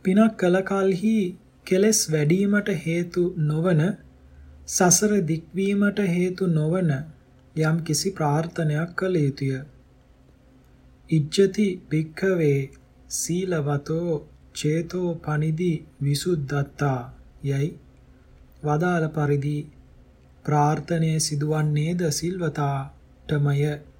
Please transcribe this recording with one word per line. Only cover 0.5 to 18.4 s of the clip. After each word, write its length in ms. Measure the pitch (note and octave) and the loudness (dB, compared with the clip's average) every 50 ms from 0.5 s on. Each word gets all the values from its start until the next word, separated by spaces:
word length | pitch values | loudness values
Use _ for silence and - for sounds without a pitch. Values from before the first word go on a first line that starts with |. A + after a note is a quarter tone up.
| F3+ F#3+ | 2 2
කල්හි 540 | F#3+ G3 G3 G3 F#3+ F#3+ F#3+ F3 G#3 A3 A3+ A3 F#3+ F3+ - - - _ _ _ _ | 0 0 -2 0 2 2 0 0 0 0 2 2 0 -2 -4 -10 -20 _ _ _ _
කෙලෙස් 340 | - F#3 F#3+ G3+ A3 G#3+ - - | 0 2 4 4 4 4 2 0
වැඩීමට 640 | D#3+ D#3 D3+ D3 D3 F3 F#3+ G3+ G3+ G3+ G#3 G3+ G#3 F#3+ | 0 0 2 2 2 4 2 4 2 2 2 0 0 -4
හේතු 460 | D3+ - E3 E3 F3 F3 F3 - F3+ F3 E3+ - E3 | -2 -2 -2 -2 -2 -4 -2 -2 0 0 0 0 -2
නොවන, 400 | D3+ D3 D#3 D#3 E3 F#3 E3+ D3+ D#3 G3 G#3+ - - - - - - - - - - - - - - | -2 0 0 0 2 2 4 4 2 0 -2 -6 -12 -20 -20 -20 -20 -20 -20 -20 -20 -20 -20 -20 -14
සසර 480 | - - - F#3+ F4+ - - G#3+ G#3 G#3 G3+ | -6 0 2 4 4 6 4 4 2 2 2
දික්වීමට 800 | E3+ D3+ E3 D#3+ - - - F3+ G3 G3 G3+ G3+ G3+ G3+ G3+ G#3 G3+ | 2 0 -2 -4 -4 -8 -4 -2 0 0 2 2 2 2 2 0 0
හේතු 420 | F3+ E3+ F3 F3+ F#3 F3+ - F#3+ F3+ | 0 2 0 0 0 0 -2 0 2
නොවන 420 | E3 D#3 D3+ D#3 F3 F#3 F3+ D#3 C#3 C3 D3+ - - - - _ - - _ - - | 2 2 2 2 0 2 2 0 0 -2 -4 -10 -16 -20 -20 _ -20 -20 _ -10 -2
යම් 200 | D#3 D#3+ D#3 D#3+ E3+ | 0 2 2 2 0
කිසි 280 | D#3+ E3 D3+ - - F#3+ | 0 -2 -2 -2 -2 -4
ප්‍රාර්ථනයක් 800 | F#3+ - D3+ D3 D3 D#3 D#3+ E3 - - E3 D3+ D3 D3+ E3 E3 - | -2 -2 0 0 2 0 -2 -4 -4 -2 -2 0 0 -2 -4 -4 -4
කළ 200 | - F#3 F#3+ F#3 | -4 -2 0 2
යුතුය. 360 | D#3+ D3 C#3 C3+ - C#3 C3+ C3 C3 C#3+ - - - - - - - _ _ - _ - - - _ _ - - - _ - - - - - - - - - | 2 2 0 0 -2 -4 -4 -4 -6 -8 -14 -20 -20 -20 -20 -20 -20 _ _ -20 _ -20 -20 -20 _ _ -20 -20 -20 _ -20 -20 -20 -20 -20 -20 -20 -6 0
"ඉච්ඡති 580 | E3 D#3 C#3 D3+ - G3 G3 F#3+ F#3+ G#3 G#3+ G3 F3+ - - | 0 0 0 0 2 2 2 4 4 0 0 0 -2 -6 -6
භික්ඛවේ 760 | - D3+ D#3 D#3 D#3 - - F#3+ F#3+ F#3 F3 D#3+ D3 C#3 C#3 C3+ C3+ - - - _ _ - - - | -4 -2 -2 -2 -4 -6 -2 0 0 2 2 2 2 2 0 -2 -6 -12 -20 -20 _ _ -20 -16 -10
සීලවතෝ 1000 | - - - - E3 F3+ F#3+ F3+ E3+ D#3 C#3+ C#3+ C#3+ C#3 C#3+ - D#3+ E3 F3 F3 D#3+ D3 - - - - - - | -8 -8 -4 -4 -4 -4 -2 -2 -2 -2 -2 -2 -4 -4 -4 -4 -4 -4 -2 -2 -4 -4 -6 -12 -20 -20 -20 -16
චේතෝ 580 | - - - D3 D#3 E3 E3+ E3+ - F#3 F3+ F3 E3 E3+ | -12 -4 -2 0 0 0 -4 -4 -6 -4 -4 -4 -4 -6
පනිදි 540 | - D#3 D3+ D3+ D3+ D#3+ D#3 D#3 F3+ F3 D#3+ D3 - - - - | -6 -4 -2 -2 0 -2 -2 0 0 -2 -2 -2 -6 -16 -8 -4
විසුද්ධත්තා" 1040 | C#3+ C#3 C#3+ C#3+ - F3+ F3 D3+ C#3 C3 D3 C#3+ C#3 C#3+ - - C#3+ C#3+ C3 B2 B2 - - - - - - - | -2 0 0 0 0 -2 -2 -2 -2 -2 -2 -2 -2 -4 -4 -2 0 0 0 -2 -4 -10 -16 -20 -20 -20 -20 -8
යයි 260 | - C#3 C#3 C#3 C#3+ F3 - - - - - - - - - - - - - - | -4 -4 -2 -2 -2 -4 -4 -12 -20 -20 -20 -20 -20 -20 -20 -20 -20 -20 -20 -20